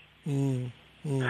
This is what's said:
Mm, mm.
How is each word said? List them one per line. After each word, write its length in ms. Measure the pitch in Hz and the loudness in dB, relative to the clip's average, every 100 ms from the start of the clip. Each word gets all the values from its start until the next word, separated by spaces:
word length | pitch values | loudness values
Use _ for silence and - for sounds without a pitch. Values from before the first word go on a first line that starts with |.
| - - 160 | -2 -8 -2
Mm, 440 | 139 139 131 123 - - - 156 | 2 2 0 -4 -10 -20 -10 -2
mm. 180 | 135 | 0